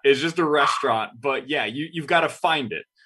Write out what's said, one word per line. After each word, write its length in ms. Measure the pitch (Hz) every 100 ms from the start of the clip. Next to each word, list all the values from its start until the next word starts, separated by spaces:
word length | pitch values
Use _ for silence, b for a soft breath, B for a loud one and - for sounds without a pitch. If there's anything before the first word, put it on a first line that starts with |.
| 139
It's 160 | 139
just 180 | 165 165
a 60 | 160
restaurant, 760 | 151 143 - 135 113 107 120
but 300 | 143 135 127
yeah, 160 | 147 110
you, 240 | 123 160
you've 160 | 170 143
gotta 220 | 170 156
find 420 | - 170 160 123
it. 140 | 90 - _